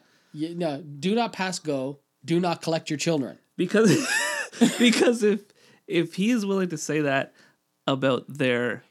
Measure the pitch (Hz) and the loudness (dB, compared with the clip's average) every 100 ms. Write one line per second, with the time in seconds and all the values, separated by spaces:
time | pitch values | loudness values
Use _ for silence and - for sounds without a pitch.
0 | _ _ _ 147 160 170 170 139 143 143 | _ _ _ -10 -8 -4 -4 -4 -10 -6
1 | 180 226 226 - 190 175 151 139 131 143 | -2 0 -2 -4 -6 -4 -4 -4 -4 -10
2 | _ _ 131 170 180 165 - 160 - 147 | _ _ -2 0 0 -2 -2 -2 -2 -4
3 | 165 156 120 - _ - 180 208 226 143 | 0 0 -2 -8 _ -4 0 4 6 4
4 | 262 880 - - - - 233 - 240 240 | 2 -2 -2 -4 -6 2 2 4 4 6
5 | 339 233 208 202 - _ _ _ - 170 | 2 4 2 0 -4 _ _ _ -4 -2
6 | 165 - 208 247 196 196 180 156 - 151 | -2 -2 0 0 0 -2 -2 -4 -4 0
7 | 143 135 - _ _ _ _ _ - 135 | 2 0 -2 _ _ _ _ _ -4 0
8 | 135 127 - 139 131 120 120 120 - | 2 0 -4 -2 0 0 -2 -6 -10